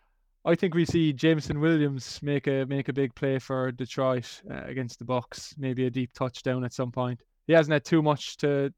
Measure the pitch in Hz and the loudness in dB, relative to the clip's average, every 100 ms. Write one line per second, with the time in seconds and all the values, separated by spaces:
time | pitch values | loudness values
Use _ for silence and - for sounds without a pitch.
0 | _ _ _ _ - 170 190 165 165 170 | _ _ _ _ 2 2 2 2 2 4
1 | 156 131 160 156 143 151 160 160 143 135 | 2 4 4 4 0 0 2 4 2 -2
2 | - - 143 143 147 135 135 139 135 135 | -8 -8 -2 -2 0 0 0 -2 -2 0
3 | 135 - 139 135 - 131 127 123 127 - | -2 0 -2 0 -2 -4 -4 -4 -6 -2
4 | 131 127 120 - 190 135 131 131 123 - | 0 0 -4 -12 -14 -12 -8 -8 -8 -8
5 | 120 127 - - - - 135 127 127 127 | -4 -4 -4 -10 -16 -8 -4 -2 -2 -2
6 | 123 - 131 - 135 127 123 - 127 127 | -4 -4 -6 -4 -4 -2 -4 -4 -6 -4
7 | 123 123 _ _ - 165 151 151 - 165 | -4 -6 _ _ 2 4 6 2 2 2
8 | 151 143 - - 147 143 139 | 4 0 -4 -4 0 0 -2